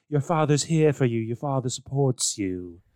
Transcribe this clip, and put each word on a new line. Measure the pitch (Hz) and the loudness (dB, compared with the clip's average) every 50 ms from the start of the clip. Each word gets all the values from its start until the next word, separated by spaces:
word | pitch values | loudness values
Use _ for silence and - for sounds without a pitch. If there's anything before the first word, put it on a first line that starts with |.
| _ - | _ -4
Your | 147 147 | -2 -2
father's | 135 - 175 160 156 139 151 143 - | 0 0 0 2 2 2 2 2 0
here | - 165 160 156 151 | 0 2 4 4 4
for | 139 - 139 | 4 4 2
you. | 123 117 113 | 0 2 0
Your | 113 110 120 | -2 -4 -6
father | 117 - 147 135 135 117 127 | -6 -4 -4 -2 -2 -2 -4
supports | - - 127 - 135 135 143 135 123 - - - - | -6 -8 -10 -6 -2 0 2 2 2 0 -2 -4 -4
you. | - 101 95 92 92 90 87 85 87 _ _ _ | -4 -4 -4 -4 -6 -8 -12 -14 -18 _ _ _